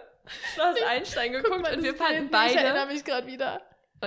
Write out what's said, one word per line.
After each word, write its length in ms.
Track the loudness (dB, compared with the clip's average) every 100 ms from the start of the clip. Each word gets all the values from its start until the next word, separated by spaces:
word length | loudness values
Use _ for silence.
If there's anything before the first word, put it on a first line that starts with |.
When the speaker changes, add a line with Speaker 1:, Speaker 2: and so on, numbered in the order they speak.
| -10 _ -18 -12 -6
Speaker 1:
Schloss 280 | 0 2 2
Einstein 500 | 0 0 -2 -4 -2
Speaker 2:
Guck 100 | 0
Speaker 1:
geguckt 180 | 0 0
Speaker 2:
mal, 80 | 0
Speaker 1:
und 40 | 0
Speaker 2:
das 60 |
Speaker 1:
wir 100 | -2
fanden 200 | 0 0
Speaker 2:
Bild, 100 | 0
ich 60 | 2
Speaker 1:
beide 260 | 4 6 4
Speaker 2:
erinnere 280 | 4 2 0
mich 180 | -4
grad 220 | -4 -4 -4
wieder. 360 | -6 -6 -6 -12 _ _ _